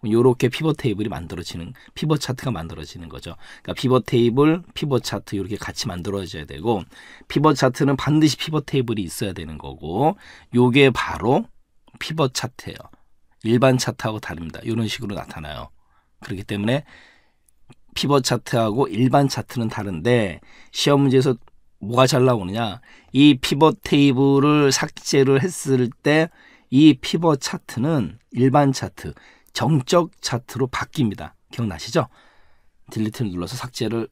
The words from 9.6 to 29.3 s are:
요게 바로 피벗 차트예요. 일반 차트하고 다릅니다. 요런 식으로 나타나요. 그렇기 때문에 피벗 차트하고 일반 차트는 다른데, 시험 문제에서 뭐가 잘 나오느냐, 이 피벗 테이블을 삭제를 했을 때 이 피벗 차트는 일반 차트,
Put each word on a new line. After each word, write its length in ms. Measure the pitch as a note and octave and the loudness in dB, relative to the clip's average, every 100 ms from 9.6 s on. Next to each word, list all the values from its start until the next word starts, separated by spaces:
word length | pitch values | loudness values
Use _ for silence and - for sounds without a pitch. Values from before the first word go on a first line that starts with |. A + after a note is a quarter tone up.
| C#2 C2 D#2 F2+ D3 G3+ - - _ | -14 -12 -6 0 0 0 -12 -20 _
요게 360 | A#2+ B2 B2 C#3 | 4 4 6 6
바로 540 | A#2+ - - A2 D3 A#3 - _ _ _ - | 4 -6 -4 0 0 0 -14 _ _ _ -14
피벗 340 | - D#3+ C#3 | -10 -2 -2
차트예요. 420 | - B2+ - - - - - _ _ _ _ | -2 -10 -12 -16 -16 -18 -20 _ _ _ _
일반 340 | A2 A#2+ C3 C3 | 0 2 4 2
차트하고 400 | - G#2+ A2+ G#2+ | 0 -6 -6 -8
다릅니다. 420 | - D#2+ E2 - - | -10 -12 -12 -12 -6
요런 220 | A2+ A2 | -4 -4
식으로 260 | - G#2 | -6 -8
나타나요. 560 | G2 - - D2 D2+ - - _ _ _ _ | -10 -10 -12 -12 -12 -14 -20 _ _ _ _
그렇기 240 | - F#2+ | -12 -10
때문에 400 | G2+ G#2 G#2 C3+ - - - _ _ _ _ _ _ - _ | -6 -4 -2 -2 -4 -20 -20 _ _ _ _ _ _ -20 _
피벗 300 | - B2+ C#3+ | -6 2 2
차트하고 640 | C3 A#2+ - B2 A2+ G#2+ C#3 | 2 -4 -2 -2 0 0 -2
일반 400 | G#2+ B2+ C#3+ C#3 | 0 2 4 2
차트는 400 | C3 - - A2+ | -2 -8 -6 -6
다른데, 720 | - G2+ F2 F2+ B2 G#2 D2+ - - - | -6 -8 -6 0 2 0 -6 -18 -20 -16
시험 300 | - - C#3+ | -4 2 4
문제에서 340 | C#3 C3 C3+ B2 - _ _ _ | 4 4 2 -2 -6 _ _ _
뭐가 300 | G2 A#2+ C3 | -6 2 2
잘 160 | C#3+ | 4
나오느냐, 560 | B2+ A#2+ F#2 G#2 A#2 F#2 _ - _ | 2 2 -2 -6 -6 -8 _ -20 _
이 260 | B2+ D3 C3 | 6 6 6
피벗 400 | - C#3 D#3 - | 2 4 2 2
테이블을 920 | - D3+ C#3+ B2+ C#3 C#3 C#3+ D3+ C#3+ | 0 4 4 4 4 4 4 4 4
삭제를 680 | C3+ C#3+ - - D3+ C3+ C3+ | 2 -4 -8 -2 2 4 4
했을 480 | F3+ E3+ D3 C3 B2 - | 0 -6 -2 0 0 -2
때 260 | D3 D3+ E3 _ - _ _ | 0 2 0 _ -20 _ _
이 200 | B2+ D#3 | 8 8
피벗 480 | C3+ - F3 E3+ C#3+ | 8 0 0 2 0
차트는 760 | - F#3 - - C3+ D#3+ F#2+ - _ | -2 -10 -10 -4 -2 0 -2 -8 _
일반 420 | - B2+ C#3 C#3+ | 2 4 4 2
차트, 400 | B2+ F#2 - E2 - - | 0 -6 -10 -14 -14 -20